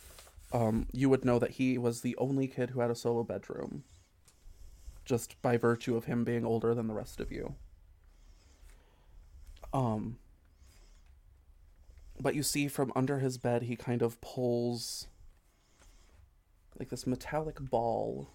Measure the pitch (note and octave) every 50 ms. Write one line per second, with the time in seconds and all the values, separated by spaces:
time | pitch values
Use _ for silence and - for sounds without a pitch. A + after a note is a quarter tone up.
0 | - - - - - - - - - - - A#2+ A#2 A2 A2 A2+ - - - B2
1 | C3+ C3+ C3+ B2+ - B2+ A#2+ A#2+ A#2+ - - - C3 C3 B2+ B2 A#2+ A#2+ A#2 A#2+
2 | - B2 A#2+ - B2+ C3+ C#3 C3+ C3+ C3 - C#3 B2 B2 B2+ B2 A#2+ A#2+ A#2 -
3 | - A#2+ A#2 A#2 A2+ - F#2 G2 - - - - - - - D3 - - - -
4 | - _ _ _ _ - - _ - - - - - - - - - - - -
5 | - - B2+ A2+ - - - - - B2+ A#2+ A#2 - A#2 A#2 A#2 - B2+ A#2+ A2+
6 | - - B2 A#2 A#2 A#2 A#2+ A#2 A#2 A2+ A2+ A2+ A2 A#2 A#2 A#2+ A2+ A2 G#2+ G2+
7 | - - - - - - - - - - C#3 - - - - - - - - -
8 | - - - - - - - - - - - - - - - - - - - _
9 | _ - - - - - - - - - - - - - - C#3 B2+ A#2 A2 G#2+
10 | - A2 B2 - - - - _ _ - _ _ - - - - - - - -
11 | - - - - - - - - - - - - - - - - - - - -
12 | - - - - B2+ C#3+ A2 D3 C3+ - - D3 C#3+ C#3+ - - C#3 B2 - B2+
13 | C3 C3+ C#3+ C3+ C3+ C3 B2+ B2 - B2 A#2+ A#2+ A#2+ A#2+ A#2+ - - B2+ A#2+ A#2+
14 | A#2+ A#2 A2+ - - - - C3 B2 B2 A#2+ A#2+ A#2+ A#2+ A#2+ A#2 - - - -
15 | - - - - - - - - _ _ _ _ _ _ _ _ - - - -
16 | - - - - - _ _ _ _ _ _ _ _ - - - B2 - - -
17 | - C3+ B2+ B2 - - D3+ D3+ D#3 D#3 - - C#3 B2+ - A2+ A#2+ A#2 A2 G#2+
18 | G#2+ A2+ B2 C3+ C#3+ - -